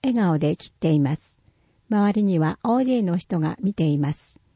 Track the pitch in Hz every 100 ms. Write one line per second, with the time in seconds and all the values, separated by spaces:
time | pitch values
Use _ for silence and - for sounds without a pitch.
0 | 269 233 190 151 151 175 - - 160 151
1 | 135 160 - - _ _ _ _ - 208
2 | 208 208 202 170 156 - 233 247 254 247
3 | 190 175 - 175 156 - 196 202 160 147
4 | 143 - - - _